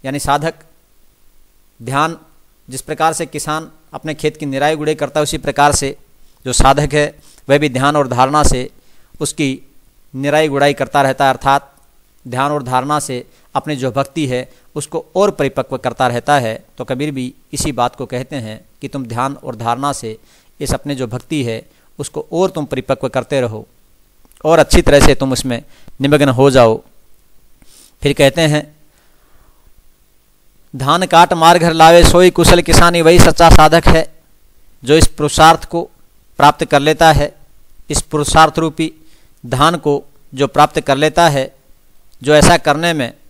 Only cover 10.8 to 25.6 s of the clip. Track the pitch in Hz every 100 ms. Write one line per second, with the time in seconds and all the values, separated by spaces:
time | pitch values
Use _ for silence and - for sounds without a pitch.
10.8 | 131 143 135 131 135 127 139 139 - _
11.8 | _ _ _ _ 131 123 143 147 123 127
12.8 | 135 151 143 123 - _ _ 233 226 135
13.8 | 131 117 139 170 139 127 127 _ _ 147
14.8 | - 160 - 185 202 - 139 135 127 131
15.8 | 123 117 127 120 - 143 117 113 _ -
16.8 | 123 127 151 135 127 _ _ 143 156 120
17.8 | 123 - 123 123 131 143 110 110 _ _
18.8 | 139 139 120 113 135 143 - 113 117 120
19.8 | 143 139 113 110 _ _ _ _ 135 -
20.8 | 147 139 123 123 - 156 120 110 - _
21.8 | _ - 143 - - 170 185 185 143 131
22.8 | - 131 131 127 117 139 120 107 - _
23.8 | _ _ _ _ _ _ 156 160 147 175
24.8 | - 143 131 131 135 127 131 117